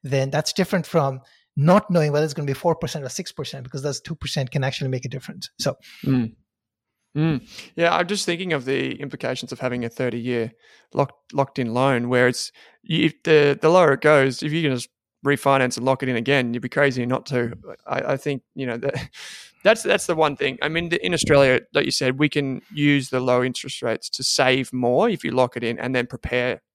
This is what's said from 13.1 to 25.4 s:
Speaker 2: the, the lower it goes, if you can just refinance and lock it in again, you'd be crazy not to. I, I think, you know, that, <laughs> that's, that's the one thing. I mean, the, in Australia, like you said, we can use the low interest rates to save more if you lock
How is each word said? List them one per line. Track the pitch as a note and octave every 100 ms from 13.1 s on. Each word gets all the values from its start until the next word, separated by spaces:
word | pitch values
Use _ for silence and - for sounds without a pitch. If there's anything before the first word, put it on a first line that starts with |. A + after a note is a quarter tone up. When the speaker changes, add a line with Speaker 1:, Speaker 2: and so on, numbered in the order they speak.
| -
Speaker 2:
the, | - D#3 C#3+ C#3+
the | D#3
lower | F3+ D#3+
it | C3+
goes, | D3+ D3+ C3+ A#2+
if | D3+
you | D#3+
can | D3+ B2
just | - _ _ _
refinance | C#3 C#3+ C#3 C3+ B2+ B2
and | B2+
lock | C3
it | C3
in | A#2+
again, | A#2 C#3+ A#2+
you'd | A#2+
be | -
crazy | - C#3+ B2+ A#2+
not | C3 -
to. | B2+ A#2 A2+ - - -
I, | C3 C#3+
I | C3+
think, | D3+ C#3 _ -
you | B2+
know, | A#2
that, | C#3 C3 - - -
<laughs> | - - _
that's, | F#3+ A3
that's | - G3+ -
the | D#3+
one | D3+ C#3
thing. | C#3 C3
I | D3
mean, | D#3+ E3+
the, | E3+ F3+
in |
Australia, | E3+ - C#3+ C#3 B2+ -
like | C#3+
you | C3+
said, | - C3 C3
we | D3+
can | D3 C#3 B2+ _
use | D3 D3 C#3+ B2+
the | B2+
low | B2+ B2
interest | B2+ B2 C3+ -
rates | B2 A2 -
to | -
save | B2+ - C3 C3 B2+
more | B2+ B2 B2+ A#3
if | F3+
you | -
lock | B2+